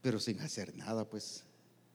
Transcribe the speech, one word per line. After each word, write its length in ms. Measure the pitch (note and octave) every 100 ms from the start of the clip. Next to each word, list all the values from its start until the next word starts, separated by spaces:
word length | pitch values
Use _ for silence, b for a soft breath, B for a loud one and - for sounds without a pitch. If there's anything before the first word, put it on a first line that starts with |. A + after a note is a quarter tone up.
Pero 200 | C3 A2
sin 200 | A#2+ G2
hacer 360 | D#3 - F#2 -
nada, 280 | - A2+
pues. 380 | G#2+ G#2+ - - - - - - -